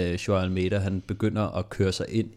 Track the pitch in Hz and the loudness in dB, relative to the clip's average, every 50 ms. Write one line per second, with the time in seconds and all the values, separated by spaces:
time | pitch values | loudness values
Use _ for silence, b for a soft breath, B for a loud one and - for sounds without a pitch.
0 | 90 87 87 90 - 107 101 92 92 92 92 92 90 92 101 101 95 95 95 92 | 2 2 0 -2 0 2 2 2 2 2 0 2 2 2 2 2 0 0 -2 -2
1 | - - 104 - 107 - - 107 104 - - 90 92 - - - 98 95 - - | -4 -4 -4 0 0 0 2 0 0 0 -2 -4 -6 -4 0 0 2 2 2 -2
2 | - - - 113 - - - | -4 -2 0 -2 -2 -2 -6